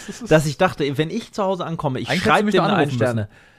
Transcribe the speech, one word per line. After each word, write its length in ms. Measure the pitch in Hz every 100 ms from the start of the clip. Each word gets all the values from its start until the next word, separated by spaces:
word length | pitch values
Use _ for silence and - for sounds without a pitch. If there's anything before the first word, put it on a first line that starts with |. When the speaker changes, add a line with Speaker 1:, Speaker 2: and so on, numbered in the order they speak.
| -
Speaker 1:
<laughs> 200 | - 233
Speaker 2:
dass 160 | 156 151
ich 120 | 135
dachte, 360 | 185 - 143 139
wenn 120 | 160
ich 220 | 208 -
zu 100 | -
Hause 220 | 190 185 160
ankomme, 340 | 165 151 127
ich 100 | 110
Speaker 1:
Eigentlich 120 | 160
Speaker 2:
schreib 100 | 175 170
Speaker 1:
hättest 60 |
du 40 | 208
mich 80 |
Speaker 2:
dem 40 | 190
Speaker 1:
da 40 | 170
Speaker 2:
einen 80 | -
Speaker 1:
anrufen 100 | 143
müssen. 100 | 127
Speaker 2:
Sterne. 320 | 123 117 101 - -